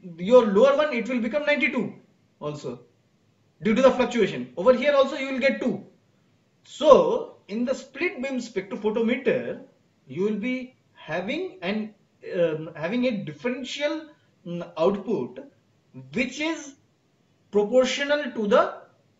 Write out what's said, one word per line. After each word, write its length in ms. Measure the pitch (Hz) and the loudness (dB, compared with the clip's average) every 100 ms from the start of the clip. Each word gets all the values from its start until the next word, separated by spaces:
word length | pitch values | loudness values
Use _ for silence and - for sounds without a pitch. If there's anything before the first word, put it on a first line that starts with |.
| 180 165 | -18 -8
your 300 | 185 247 214 | 6 6 6
lower 280 | 196 269 | 4 4
one, 200 | 285 302 | 4 2
it 120 | 240 208 | -2 -2
will 140 | 247 | -4
become 240 | 220 294 | -2 -2
ninety-two 480 | 294 285 285 247 - - _ _ _ - | 0 0 0 -2 -6 -8 _ _ _ -10
also 400 | 147 147 143 120 - _ _ _ _ _ _ _ | -10 -8 -10 -12 -18 _ _ _ _ _ _ _
due 120 | 180 | 0
to 80 | 220 | 6
the 80 | 262 | 6
fluctuation. 640 | 254 226 233 175 147 123 - | 4 0 2 0 0 -8 0
Over 160 | 220 | 4
here 220 | 233 294 | 4 4
also 220 | 277 254 294 | 4 2 0
you 160 | 269 | -6
will 60 | 262 | 0
get 220 | 262 220 | 0 0
two. 240 | 247 151 - _ _ _ _ _ _ _ | -4 -4 -10 _ _ _ _ _ _ _
So 720 | - - 302 214 160 226 - - - | -20 0 8 8 8 0 -6 -16 -10
in 180 | 214 247 | -6 -4
the 80 | |
split 480 | - - 269 349 262 | -4 -8 -4 -4 -4
beam 160 | 269 254 | -6 -6
spectrophotometer, 1200 | - 190 185 - 214 226 226 254 220 127 123 226 - _ _ _ - | -6 -8 -8 -4 -2 0 0 0 0 0 -4 -10 -14 _ _ _ -14
you 160 | 143 | -4
will 160 | 208 202 | -2 -2
be 380 | 247 254 254 _ _ | -4 -6 -8 _ _
having 640 | - - 170 196 311 370 - | -20 -8 -8 -6 -6 -8 -8
an, 340 | 175 214 214 _ _ _ - | -6 -6 -8 _ _ _ -8
um, 360 | 180 165 151 165 | -2 -2 -2 -10
having 300 | 156 165 247 | -8 -4 -2
a 60 | 247 | -2
differential, 960 | 196 143 143 240 269 247 285 294 311 - _ _ _ 170 | -2 -8 -8 -8 -6 -8 -6 -4 -4 -10 _ _ _ -12
mm, 200 | 175 175 156 | -10 -10 0
output 600 | 175 202 247 165 120 - - _ _ _ _ 131 131 | 0 0 -4 -6 -6 -12 -20 _ _ _ _ -20 -10
which 260 | 175 262 294 | -6 -6 -4
is 340 | 320 311 - - _ _ _ _ _ _ _ | -6 -6 -10 -20 _ _ _ _ _ _ _
proportional 840 | 202 208 254 254 - 285 294 269 | 0 4 2 2 0 0 0 -2
to 140 | 226 208 | -4 2
the, 280 | 269 339 - - _ _ | 4 4 -4 -20 _ _